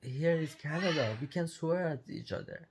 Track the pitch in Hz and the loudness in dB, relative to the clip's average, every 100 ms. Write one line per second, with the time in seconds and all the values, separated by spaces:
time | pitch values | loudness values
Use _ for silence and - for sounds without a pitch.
0 | 135 131 160 165 156 - 147 156 190 160 | -6 0 4 4 2 -4 -4 0 2 2
1 | 117 107 143 - 170 - 160 175 175 139 | 2 0 -2 -2 -2 -2 0 2 2 -2
2 | - - - - - - 165 | -4 -10 -4 -6 -6 -10 -14